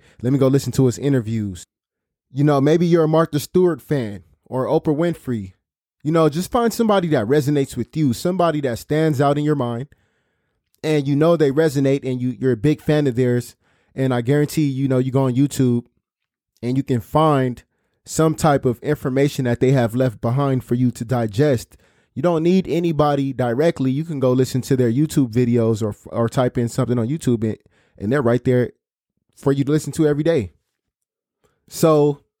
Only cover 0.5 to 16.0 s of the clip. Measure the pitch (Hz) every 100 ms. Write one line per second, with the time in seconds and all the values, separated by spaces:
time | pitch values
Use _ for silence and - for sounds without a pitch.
0.5 | 135 127 120 131 113 139 135 110 113 104
1.5 | 87 - _ _ _ _ _ _ 127 147
2.5 | 139 135 160 170 170 156 160 165 147 -
3.5 | 180 180 147 - 147 110 101 - _ -
4.5 | 127 117 123 - 147 175 175 - 117 95
5.5 | - _ _ _ _ 147 165 156 143 185
6.5 | 240 233 - 226 196 175 - 107 147 139
7.5 | 147 139 123 110 156 147 113 175 185 170
8.5 | 151 135 117 - 151 160 135 143 147 147
9.5 | 147 120 117 139 _ _ _ _ _ _
10.5 | _ _ _ 156 151 139 143 160 170 147
11.5 | 131 160 139 135 139 131 127 127 120 131
12.5 | 117 147 156 - 151 143 117 127 120 120
13.5 | - _ _ _ - 131 123 120 147 147
14.5 | - 147 131 135 131 131 131 131 123 143
15.5 | - 127 120 - _